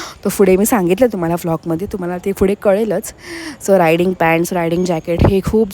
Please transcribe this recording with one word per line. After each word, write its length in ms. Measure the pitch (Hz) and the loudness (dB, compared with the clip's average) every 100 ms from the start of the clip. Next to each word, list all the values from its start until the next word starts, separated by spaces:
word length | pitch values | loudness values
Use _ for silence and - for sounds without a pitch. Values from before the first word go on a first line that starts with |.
| - - | -14 -8
तो 40 | 202 | -8
पुढे 280 | - 190 185 | 2 4 4
मी 100 | 214 | 2
सांगितलं 400 | 226 170 185 254 | 0 0 2 2
तुम्हाला 280 | 202 165 | 0 -4
व्लॉगमध्ये, 520 | 170 170 160 170 165 202 | -2 -4 -4 -4 -6 -6
तुम्हाला 260 | 202 175 180 | -8 -8 -6
ते 140 | 196 | -6
पुढे 220 | 190 190 | 0 0
कळेलच. 600 | 202 208 196 220 180 - - - 339 320 277 - | 0 0 0 0 -2 -6 -14 -16 -14 -14 -10 0
So 100 | 190 | 2
रायडिंग 340 | 160 165 180 | 4 2 0
पॅन्ट्स, 400 | 180 165 165 170 | 0 0 2 0
रायडिंग 320 | 185 165 170 | -2 -2 -2
जॅकेट 420 | 180 160 - 170 - | -2 -4 -2 2 2
हे 140 | 196 | 2
खूप 280 | - 220 214 | 0 0 0